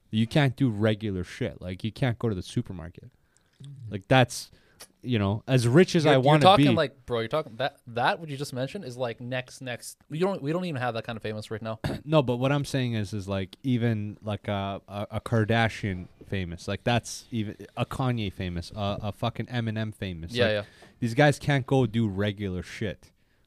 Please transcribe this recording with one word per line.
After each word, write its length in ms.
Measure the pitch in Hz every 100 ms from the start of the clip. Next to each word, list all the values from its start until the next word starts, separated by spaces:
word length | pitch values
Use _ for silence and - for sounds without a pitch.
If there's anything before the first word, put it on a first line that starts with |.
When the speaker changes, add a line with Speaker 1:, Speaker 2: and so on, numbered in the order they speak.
| _
Speaker 1:
You 160 | 110 113
can't 300 | 160 139 -
do 140 | 135
regular 540 | 104 110 104 107 92
shit. 360 | 87 - 113 -
Like, 240 | 90 92
you 80 | 113
can't 260 | - 131 107
go 120 | 117
to 40 |
the 80 | 92
supermarket. 680 | - 123 - 90 82 - 123 _ _ _ _ _
Speaker 2:
Mm-hmm. 300 | 139 127 110
Speaker 1:
Like, 160 | 101 -
that's, 420 | 131 120 - - - _ _ - _
you 160 | 120 113
know, 240 | 98 107 -
as 220 | 131 117
rich 260 | 143 185
as 100 | 175
Speaker 3:
You're, 80 | 151
Speaker 1:
I 20 | 135
Speaker 3:
you're 60 |
Speaker 1:
wanna 180 | 127 151
Speaker 3:
talking, 260 | 185 190 143
Speaker 1:
be. 60 |
Speaker 3:
like, 300 | 165 139 -
bro, 140 | - 117
you're 80 | 113
talking 280 | 156 143 113
that, 200 | 131 - 123
that 300 | 117 143 196
what 120 | 160
you 80 | 135
just 160 | 143
mentioned 320 | 127 131 202 151
is, 100 | 123
like, 240 | 123 110
next, 400 | 123 127 123 -
next. 380 | 131 117 - - _
We 100 | 151
don't, 220 | 190 190
we 100 | 139
don't 120 | 170
even 160 | 180 131
have 140 | 123
that 100 | 113
kind 120 | - 113
of 60 |
famous 280 | 110 107 -
right 100 | 110
now. 180 | 110 110
Speaker 1:
<clears throat> 60 | - - 147
No, 140 | 156
but 140 | 123 120
what 160 | 135
I'm 120 | 143
saying 300 | 139 139 123
is, 180 | 113 98
is, 160 | 107 95
like, 280 | 98 95 -
even, 540 | 135 123 120 110 104 -
like, 260 | 107 101 -
a, 320 | 101 98 95 -
a, 180 | 101 101
a 80 | 107
Kardashian 840 | - 117 104 113 113 - 107 90 - - -
famous, 380 | 98 85 82 -
like, 160 | 98
that's 400 | 123 120 - - -
even 240 | 117 104 - 98 -
a 80 |
Kanye 480 | 117 - 127 120 101
famous, 380 | - 90 87 -
a, 240 | 110 101 101
a 100 | 107
fucking 340 | - 117 - 113
Eminem 460 | 120 113 110 110
famous. 380 | - 98 82 85
Speaker 3:
Yeah, 120 | 120
Speaker 1:
Like, 80 | 113
Speaker 3:
yeah. 100 | 104 98 - - _
Speaker 1:
these 120 | 120
guys 240 | 117 147 -
can't 280 | - 139 127
go 180 | 135 120
do 220 | 113 110
regular 540 | 95 104 101 98 90
shit. 480 | - - 104 71 - _ _ _